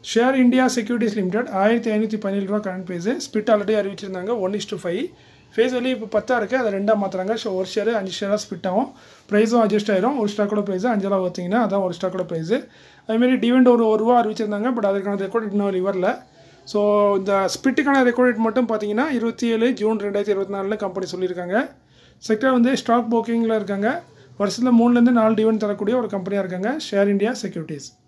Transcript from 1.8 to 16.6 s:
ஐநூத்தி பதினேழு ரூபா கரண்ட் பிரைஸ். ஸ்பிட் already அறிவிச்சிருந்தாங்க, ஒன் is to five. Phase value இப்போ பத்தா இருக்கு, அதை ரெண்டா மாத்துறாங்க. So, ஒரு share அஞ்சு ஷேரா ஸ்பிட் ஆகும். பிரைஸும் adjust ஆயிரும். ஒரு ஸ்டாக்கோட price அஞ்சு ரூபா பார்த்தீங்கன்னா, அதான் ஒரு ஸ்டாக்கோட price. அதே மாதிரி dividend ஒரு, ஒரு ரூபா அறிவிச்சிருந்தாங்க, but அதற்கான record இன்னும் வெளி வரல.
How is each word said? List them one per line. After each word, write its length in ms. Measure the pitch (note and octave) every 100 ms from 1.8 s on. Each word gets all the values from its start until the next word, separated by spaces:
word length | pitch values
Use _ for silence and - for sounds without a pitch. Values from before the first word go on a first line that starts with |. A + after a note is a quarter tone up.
| A#3
ஐநூத்தி 240 | G#3+ A3 G#3+
பதினேழு 240 | G3+ G3+ F#3+
ரூபா 100 | G#3
கரண்ட் 220 | G3+ F#3 F3
பிரைஸ். 200 | F3 F#3 D#4+
ஸ்பிட் 260 | - G#3+ G#3
already 220 | G#3+ G3+ G#3+
அறிவிச்சிருந்தாங்க, 520 | G3 G3 G3 F#3 F#3+ A#3+
ஒன் 100 | F#3 G3+
is 60 | G3
to 60 | F#3
five. 200 | F3+ F#3 E4+ - - - _
Phase 200 | - B3
value 180 | B3 B3+ B3
இப்போ 120 | G#3+
பத்தா 220 | G#3+ G#3+ A#3+
இருக்கு, 160 | G#3 B3+
அதை 80 | A3+ G3
ரெண்டா 180 | G3+ G#3+
மாத்துறாங்க. 320 | G3 F#3+ F#3 A3
So, 80 | A3 F#3
ஒரு 100 | F#3+
share 160 | G#3+ G#3 A3+
அஞ்சு 160 | F#3+ F3+
ஷேரா 200 | G3 G#3
ஸ்பிட் 220 | - - F#3+
ஆகும். 180 | F#3+ C#4+ - - - -
பிரைஸும் 320 | G#3 A3 A#3
adjust 280 | G#3+ G#3 G#3
ஆயிரும். 240 | F#3+ A3 C#4+
ஒரு 80 | G#3
ஸ்டாக்கோட 300 | G#3 G3+ G#3 G3
price 180 | F#3 A#3+
அஞ்சு 120 | G#3+ G3
ரூபா 120 | G3 F3+
பார்த்தீங்கன்னா, 340 | F3+ F3 A3 G#3+
அதான் 180 | G3 F#3
ஒரு 100 | E3+
ஸ்டாக்கோட 280 | F#3 F3+ F3
price. 240 | E3+ D#3+ B3 - - - - -
அதே 100 | A3+
மாதிரி 180 | B3 B3+
dividend 280 | A#3 B3+ B3
ஒரு, 120 | A#3+ A3+
ஒரு 80 | A3
ரூபா 120 | A3 B3
அறிவிச்சிருந்தாங்க, 520 | G#3 G#3+ G#3 G3+ A#3+ A#3
but 120 | G3+
அதற்கான 320 | G3 G3 G3+ F#3+
record 220 | A#3 G#3+
இன்னும் 180 | G3+ G3+
வெளி 120 | F#3 F#3
வரல. 220 | F#3+ F#3 - - _ - -